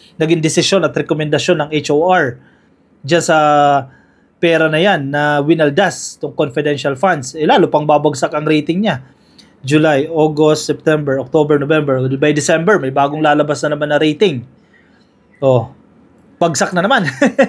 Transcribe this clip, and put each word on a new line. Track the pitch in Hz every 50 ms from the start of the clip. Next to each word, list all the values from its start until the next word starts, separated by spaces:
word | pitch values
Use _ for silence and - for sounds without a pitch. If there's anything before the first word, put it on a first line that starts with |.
| - - _ -
naging | 160 160 175 165 156
desisyon | 156 - 175 - - 196 190 156
at | 143 -
rekomendasyon | 160 143 - 160 151 156 147 156 143 - - 175 156 147
ng | 151 156
H | 151 - -
O | 147 147 165
R | 185 185 175 147 123 - - - _ _ _ _ _ _ _ _ _ _ _
dyan | - 135 170 165 156
sa | - 160 156 151 151 147 147 147 143 143 139 127 - - - _ _ _ _ _ _ _
pera | _ 180 170 165 156 160 156
na | 156
yan | 156 180 208 190 151 139 139
na | 143 147 147 147 147 147
winaldas, | 143 151 170 160 156 147 139 175 202 175 - - - - - -
tong | - 143 -
confidential | - 156 139 - 156 143 - 110 123 - 143 139 131
funds, | 196 190 175 147 123 127 -
eh, | 160 151 170
lalo | 277 190 165 - -
pang | 151 151 151
babagsak | 151 147 151 151 139 - 175 151 156
ang | 151 151
rating | 156 156 151 147 - 165 190 220
niya. | 202 147 127 - - _ _ _ _ _ - - _ _ _ -
July, | 131 151 156 156 156 147 135 151 156 165
August, | 156 151 156 151 147 156 151 151 151 - -
September, | 147 - - 160 156 151 147 139 135
October, | 135 131 135 - 156 151 147 151
November, | 143 139 143 160 156 147 139 131 127 131 131 135 135
by | 151 151 156
December, | 151 143 - 165 160 170 202 214
may | 170 139 131 135
bagong | 139 139 143 147 160 156
lalabas | 147 147 151 151 147 147 135 160
na | 147 151
naman | 147 151 147
na | 147
rating. | 143 156 151 147 - 214 190 143 120 - - _ _ _ _ _ _ _ _ _ _ _ _ _ _ _ _ _ _
Oh, | 139 135 127 120 107 - - - _ _ _ _ _ _ _ _ _ _ _
bagsak | - 170 170 147 - 196 - 180
na | 175 170
naman. | 214 269 240 175 135 131 - 285 - - - 247